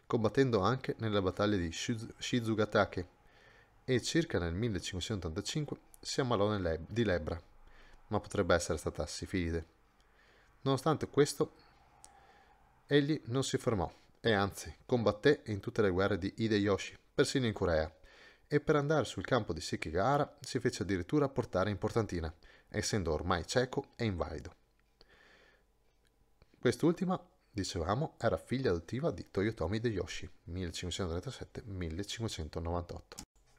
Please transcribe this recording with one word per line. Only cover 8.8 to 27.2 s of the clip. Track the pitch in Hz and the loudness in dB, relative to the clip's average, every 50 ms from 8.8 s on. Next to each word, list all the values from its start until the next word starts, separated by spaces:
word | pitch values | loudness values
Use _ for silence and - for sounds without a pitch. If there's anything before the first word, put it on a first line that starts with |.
| - 85 - - 78 | -2 -4 -4 -4 -8
sifilide. | - - - 85 - - 92 85 82 82 82 76 - _ _ _ _ _ _ _ _ _ _ _ _ - _ _ _ _ _ - | -8 -6 -10 -8 -4 -2 -2 0 0 -2 -4 -6 -8 _ _ _ _ _ _ _ _ _ _ _ _ -20 _ _ _ _ _ -2
Nonostante | 135 135 131 - 165 147 - - | 0 0 0 2 0 0 0 -2
questo, | - - 139 147 - - - 156 - - - - - - - _ _ _ - - - - - - - - - - _ _ _ _ _ _ _ _ | -2 4 4 4 4 4 -2 -2 -4 -4 -18 -20 -20 -20 -20 _ _ _ -20 -20 -20 -20 -20 -20 -20 -20 -20 -20 _ _ _ _ _ _ _ _
egli | - 143 147 139 143 156 - - | 4 4 4 4 4 -2 -2 -2
non | 113 120 135 131 | -4 -2 -2 -2
si | - - | 0 -2
fermò, | 123 - 123 113 95 82 - - - - _ - _ | -2 0 0 0 0 0 -2 -4 -12 -20 _ -16 _
e | - 117 110 | 2 4 4
anzi | 98 98 95 - - - - - - - | 4 4 2 -2 -6 -12 -12 -14 -14 -4
combatté | - 127 120 110 104 101 - - 139 151 - - | 0 2 4 4 4 2 6 6 4 4 4 2
in | - 107 98 | -4 -4 -4
tutte | - 120 - - 107 | -4 -4 0 2 2
le | 98 | 4
guerre | 87 90 98 101 107 90 | 4 4 4 2 2 0
di | 92 98 - | -2 -4 -2
Hideyoshi, | - 113 104 110 104 101 104 95 - - - - - _ _ - | 0 0 2 4 4 4 4 2 2 0 -6 -12 -16 _ _ 0
persino | - - - - 143 127 | 2 2 2 2 0 0
in | 113 101 | 0 0
Corea, | - 98 87 82 78 78 78 - _ - - - - - - - _ _ - | 0 0 2 2 2 2 0 -4 _ -20 -20 -20 -20 -20 -20 -20 _ _ -2
e | 147 143 | -2 -2
per | - - 151 | 2 2 2
andare | 147 139 143 160 147 110 | 2 2 2 2 2 0
sul | - - 101 90 | 0 -4 -8 -2
campo | - 139 120 107 - 82 | 0 0 0 2 0 -6
di | 80 | -6
Sekigahara | - - - - - 80 78 90 98 127 143 143 143 - - - | -4 -6 -6 -4 -4 -2 0 2 2 4 2 2 0 -2 -6 -16
si | - - - 123 | -12 -6 -6 0
fece | 110 123 - - 104 | 0 0 0 0 -2
addirittura | 87 98 87 90 - 147 151 147 135 | 0 0 0 0 0 2 2 2 2
portare | - - 113 - - 92 95 104 | 0 -2 -4 0 2 0 2 2
in | 101 90 | 0 -2
portantina, | - 107 - 117 107 - 92 85 80 80 - - - - - - _ _ | -2 0 0 0 0 0 -2 -4 -4 -4 -8 -10 -20 -20 -20 -20 _ _
essendo | - 107 - - - 107 85 80 76 | -4 -4 -2 0 0 0 0 0 0
ormai | 76 - 87 92 85 80 | 0 0 0 0 0 0
cieco | - - 127 123 - - - - - _ | 0 0 0 0 0 -2 -6 -6 -6 _
e | - 120 | -4 -2
invalido. | 110 92 82 78 80 80 73 - - - _ _ _ _ _ _ _ _ _ - _ - - - - - - - - _ _ _ _ _ _ _ _ _ _ _ _ _ _ _ _ _ _ - _ _ _ | -2 0 -2 -4 -4 -6 -10 -10 -12 -16 _ _ _ _ _ _ _ _ _ -20 _ -20 -20 -20 -20 -20 -20 -20 -20 _ _ _ _ _ _ _ _ _ _ _ _ _ _ _ _ _ _ -20 _ _ _
Quest'ultima, | - 127 113 - - 165 170 - 190 175 185 - | 2 2 2 4 4 2 2 2 0 -2 -2 -2